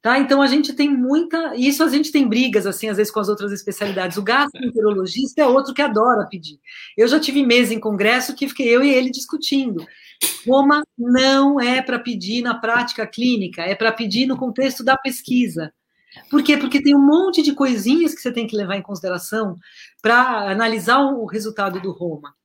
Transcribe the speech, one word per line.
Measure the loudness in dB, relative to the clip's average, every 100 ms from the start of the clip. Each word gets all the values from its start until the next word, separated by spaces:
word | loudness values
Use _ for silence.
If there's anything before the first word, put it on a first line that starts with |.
Tá? | 2 2
Então, | 2 2
a | 4
gente | 2 0
tem | 0 0
muita, | 2 2 0 0 -4 -4 0
isso | 0 2
a | 2
gente | 2 0
tem | 2 2
brigas, | 2 2 0 -2
assim, | -6 -4
às | -2
vezes | -2
com | -2
as | -2
outras | -4 -4
especialidades. | -6 -8 -6 -6 -4 -4 -4
O |
gastroenterologista | 0 0 0 -4 -6 0 0 0 -4 -4 -4 2
é | 4
outro | 4 2
que | -2
adora | 0 2 2 2 -2
pedir. | -10 -16 -20 -20 -20 -12 0
Eu | 2
já | 2
tive | 2 0 4
meses | 4 2
em | -2
congresso | -4 0 2 0 -2 -6
que | -8
fiquei | -2 2
eu | 4
e | 4
ele | 2 0
discutindo. | -6 -10 -8 -2 -2 -2 -6 -10 -20 -20 _ -6 -4 2
Roma | 4 4 2 -2 -6
não | 0 4 4 4 4 2
é | 0 -2
pra | -2 -6
pedir | -6 -8 -4 -4
na | -4 -4
prática | 0 0 -2 -6 -8
clínica, | -2 0 0 -2 -6
é | -6 -2
pra | -2
pedir | -2 -4 0 0
no | -2
contexto | -4 -2 -2 0
da | 0 0
pesquisa. | -2 -8 -2 0 0 -4 -10 _ _ _ _ -20 -2
Por | 0
quê? | 4 2
Porque | 2 0
tem | 4 6
um | 6
monte | 4 2 2
de | 0
coisinhas | 0 0 0 0 2 2
que | -2
você | -6
tem | -6 -4
que | -6
levar | -4 -6
em |
consideração | -8 -10 -8 -8 -6 -4 -4 -8 _ -20 -20 _
pra | 2 4 2 0 -2
analisar | 0 0 0 2 2
o | 2 -2 -6
resultado | -8 -8 -4 -4 -4
do | -8
Roma. | -8 -8 -8 -16 _